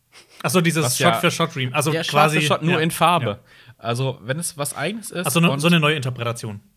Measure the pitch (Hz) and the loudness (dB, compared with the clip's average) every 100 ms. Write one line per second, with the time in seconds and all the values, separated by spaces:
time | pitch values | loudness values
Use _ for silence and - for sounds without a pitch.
0 | _ - - - 120 180 170 160 135 - | _ -20 -20 -6 0 2 2 2 0 2
1 | 123 113 175 170 165 135 127 151 147 160 | 2 2 0 0 -2 -4 -4 -2 0 -2
2 | - 147 151 156 151 185 160 165 165 - | 0 4 4 4 0 0 0 0 0 2
3 | 170 170 117 101 _ - - - 117 120 | 2 2 0 -6 _ -20 -20 -10 -4 -2
4 | 131 - 107 156 165 139 135 - 160 220 | -4 -6 -8 -6 -6 -6 -8 -6 -6 -6
5 | - 175 165 170 170 139 165 170 147 156 | -8 -6 0 2 2 4 2 4 2 0
6 | 127 123 117 113 110 101 - | -2 -4 -6 -6 -8 -12 -16